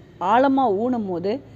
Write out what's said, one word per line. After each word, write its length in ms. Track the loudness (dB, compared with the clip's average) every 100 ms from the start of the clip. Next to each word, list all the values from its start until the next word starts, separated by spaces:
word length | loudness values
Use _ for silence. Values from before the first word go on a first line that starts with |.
| -20 -6
ஆழமா 540 | 0 2 4 2 0 0
ஊனும் 340 | -2 -2 -4
போது, 320 | -4 -4 -6 -8